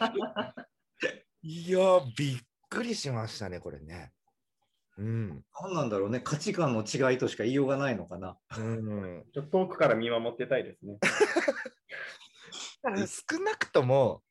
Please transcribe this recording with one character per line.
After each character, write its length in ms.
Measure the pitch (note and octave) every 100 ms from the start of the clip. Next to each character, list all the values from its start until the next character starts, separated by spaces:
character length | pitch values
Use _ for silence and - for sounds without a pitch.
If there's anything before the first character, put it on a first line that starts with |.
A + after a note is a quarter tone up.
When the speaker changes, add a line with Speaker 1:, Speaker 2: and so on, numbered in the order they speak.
| A3+ G3+ A3 G#3 - - - _ _ - - - _ _
Speaker 1:
い 300 | D#3+ E3 E3+
や 80 | F#3
ー、 360 | F#3+ F3+ C3 A2
び 160 | C#3+
っ 40 | B2+ - _ -
く 140 | -
り 120 | A#3+ G#3
し 140 | C#3
ま 180 | A#2 A2
し 120 | -
た 100 | G2
ね、 100 | F2
こ 120 | F2
れ 80 | C#2
ね。 320 | D2+ E2+ D2+ _ _ _ _ _ _ _ _ -
う 40 |
ん。 420 | G#2+ A2+ G#2 C#2 - -
Speaker 2:
何 120 | F#3 E3+
な 80 | B2
ん 40 |
だ 100 | G2+
ろ 80 | G2+
う 20 |
ね。 100 | B2
価 180 | - D3
値 160 | G#3
観 200 | F3 D3+
の 80 | A2
違 340 | G#2+ B2 C3 B2+
い 20 |
と 100 | A#2
し 80 | -
か 80 |
言 80 | A2
い 40 | C#3
よ 80 | C3+
う 20 |
が 100 | C#3
な 120 | C#3
い 40 | G#2+
の 100 | F2
か 120 | F2+
な。 200 | F#2 - - A2
Speaker 1:
う 40 |
ん。 640 | A2 A2+ G#2+ G#2 F#2 F2 -
Speaker 3:
ち 60 | C#3+
ょ 20 |
っ 60 | D3
と 100 | F#3+
遠 80 | F3+
く 100 | -
か 100 | C#3+
ら 80 | A2+
見 140 | A#2
守 200 | A#2 A#2
っ 60 | -
て 120 | B2
た 100 | B2+
い 60 |
で 120 | - -
す 100 | G2
ね。 120 | G2+
Speaker 1:
<laughs> 60 | - - G#4 E4+ - - - _ - - - - - _ - - - -
だ 80 | A#3+
か 80 | G3
ら 80 | G#3
少 320 | - - E4
な 160 | G4+ G#4+
く 100 | -
と 180 | E3
も、 400 | B2+ C3+ A#2 - _